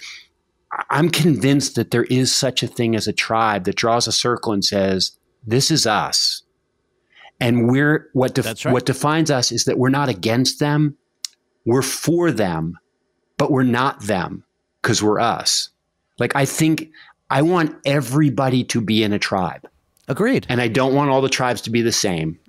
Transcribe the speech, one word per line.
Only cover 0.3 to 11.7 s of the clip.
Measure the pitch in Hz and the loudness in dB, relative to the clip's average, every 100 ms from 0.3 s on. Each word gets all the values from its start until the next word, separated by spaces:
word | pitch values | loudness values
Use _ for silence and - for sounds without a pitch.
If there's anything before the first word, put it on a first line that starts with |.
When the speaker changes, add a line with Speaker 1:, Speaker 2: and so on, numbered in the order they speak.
| _ _ _ _ - - | _ _ _ _ -12 -4
Speaker 1:
I'm | 135 165 | 0 0
convinced | 165 175 123 131 139 127 - | 2 2 2 2 2 0 -4
that | 113 | -2
there | 120 | 0
is | - 127 127 | 0 0 0
such | - 131 - | 0 -2 -2
a | 117 | -6
thing | - 117 | -2 0
as | 113 107 | 0 -2
a | |
tribe | 98 - 113 110 101 | -4 -2 0 2 0
that | 92 95 | -2 -2
draws | 117 117 117 | 0 0 0
a | |
circle | - 123 117 - | -2 0 -2 -2
and | 101 | 0
says, | - 101 95 95 90 - _ _ 110 | 0 2 0 0 -2 -8 _ _ -2
"This | 123 139 | 0 2
is | 156 113 | 0 2
us." | 104 - - - - _ _ _ _ _ _ _ _ - _ | 0 0 -2 -2 -4 _ _ _ _ _ _ _ _ -20 _
And | 123 120 117 | 0 2 2
we're, | 131 147 151 - | 2 2 2 0
what | - 127 | -2 0
def-, | 131 | 0
Speaker 2:
That's | 117 110 | -4 -4
right. | - | -2
Speaker 1:
what | 196 190 | 0 0
defines | 127 147 160 156 | -2 0 0 2
us | 135 120 | 0 0
is | 117 | -2
that | - - | -2 0
we're | 127 | 2
not | 139 139 | 2 0
against | 98 107 117 123 - | -2 0 0 0 0
them. | 147 147 151 143 _ _ - - _ _ | 0 2 0 -2 _ _ -18 -18 _ _
We're | - | 0